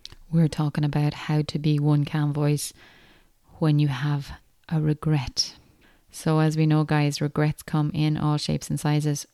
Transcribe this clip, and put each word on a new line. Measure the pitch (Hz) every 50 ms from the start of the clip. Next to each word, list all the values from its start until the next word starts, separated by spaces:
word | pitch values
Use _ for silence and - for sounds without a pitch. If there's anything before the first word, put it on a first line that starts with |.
| - - - - - -
we're | 160 165 165
talking | 151 - - 151 143 - 156 147
about | 147 139 147 147 147 -
how | - - - 151 151
to | 147 - -
be | 151 151 151 151 143
one | 147 151 147 147 143
calm | - - 151 147 147
voice | 143 147 147 147 147 139 - - - - - - - - - - - _ _ _ _ _ _ _ -
when | - 165 151 147 147
you | 151
have | 143 131 127 147 147 143 143 143 - - - _ _ _ _ - -
a | 165 156
regret. | 156 151 151 - - 156 156 143 123 - - - - - - - _ _ _ _ _ _ _ _ _ _
So | - - - 160 156 156
as | 156 156 156
we | 160 156
know, | 156 151 156 156
guys, | - 156 147 147 147 143 -
regrets | 151 143 - 151 151 151 - -
come | - - - 156 147 151 -
in | 156 151 156 151
all | - 147 151 147
shapes | 147 - - 151 143 - -
and | 151 143
sizes. | - 147 147 151 151 151 147 - - _